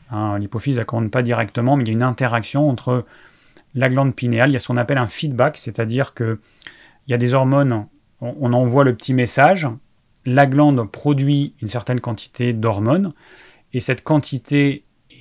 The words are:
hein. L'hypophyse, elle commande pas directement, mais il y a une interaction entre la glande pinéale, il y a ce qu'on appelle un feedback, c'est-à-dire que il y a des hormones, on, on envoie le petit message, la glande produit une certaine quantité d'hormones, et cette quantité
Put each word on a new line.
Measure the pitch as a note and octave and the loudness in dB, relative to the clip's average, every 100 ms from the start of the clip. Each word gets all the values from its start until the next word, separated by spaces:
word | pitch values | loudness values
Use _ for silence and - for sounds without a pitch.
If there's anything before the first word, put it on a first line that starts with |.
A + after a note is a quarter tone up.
| - | -10
hein. | G#2+ G#2+ G2+ | -6 -4 -4
L'hypophyse, | G2+ A2 C#3 B2 | -4 -6 -2 -2
elle | A2 | -2
commande | A#2 A2 | -4 -2
pas | C3 | -2
directement, | A#2+ A#2 G#2+ A#2 B2 C#3+ | -2 -2 -2 -2 0 2
mais | |
il | A2+ | 0
y | |
a | |
une | A2+ | 0
interaction | B2+ A2+ B2 A#2 - C#3 D3 | 0 0 -2 -2 -2 0 0
entre | A#2+ B2+ B2 - - - _ _ - _ | 0 -2 -2 -4 -14 -20 _ _ -20 _
la | C#3+ C3 | -2 0
glande | C3 C#3 | 2 0
pinéale, | - A#2+ A2+ C3+ | 0 0 2 2
il | |
y | C3 | 2
a | |
ce | - | 0
qu'on | B2 | -2
appelle | A#2 C3+ | 0 -2
un | G#2+ | -2
feedback, | - D#3 A#2+ C#3+ - | -4 -4 0 0 -2
c'est-à-dire | A#2+ A2 A2+ B2 C3 | -8 -6 -2 -2 -4
que | - A2+ A2 _ - - - - _ - | -4 -4 -4 _ -18 -18 -20 -20 _ -4
il | |
y | |
a | A#2+ | 0
des | B2 | 2
hormones, | C3 C3 C#3 C#3 A2 G2+ _ _ - | 2 2 2 2 0 -6 _ _ -12
on, | B2 D3 | -10 -4
on | B2 | 0
envoie | B2 B2 C3+ | 2 4 4
le | C3 | 4
petit | A#2 - | 2 0
message, | B2+ A#2+ - D3 F#3+ C#3+ A#2 _ _ _ _ B2+ | 0 2 4 4 4 -2 -8 _ _ _ _ 0
la | B2+ C#3 | 4 4
glande | C#3 D3 C3 G#2+ | 4 4 4 0
produit | - D3 C#3 C#3 C#3+ C#3+ - | -2 0 2 2 0 -2 -6
une | G#2+ | -8
certaine | A#2+ A#2 B2 | -6 -4 -4
quantité | B2 G#2+ - - B2 | -4 -8 -10 -4 -2
d'hormones, | A2 A2+ G2+ A2 E3+ G3 - - - - - _ | 0 0 0 2 2 0 -6 -20 -20 -20 -20 _
et | B2+ | -4
cette | - B2+ | -2 -2
quantité | - D3+ - B2+ - C#3+ C#3+ - _ _ _ - | 0 0 0 -6 -2 2 2 -2 _ _ _ -12